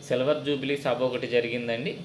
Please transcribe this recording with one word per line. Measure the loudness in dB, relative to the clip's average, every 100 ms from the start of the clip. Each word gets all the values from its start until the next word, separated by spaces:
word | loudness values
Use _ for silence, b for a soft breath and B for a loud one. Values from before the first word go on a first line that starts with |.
| 0
సిల్వర్ | 0 2 2 2
జూబ్లీ | 0 0 0
సభ | 0 0 0
ఒకటి | 0 2
జరిగిందండి. | 2 2 -2 -2 -2 -4 -8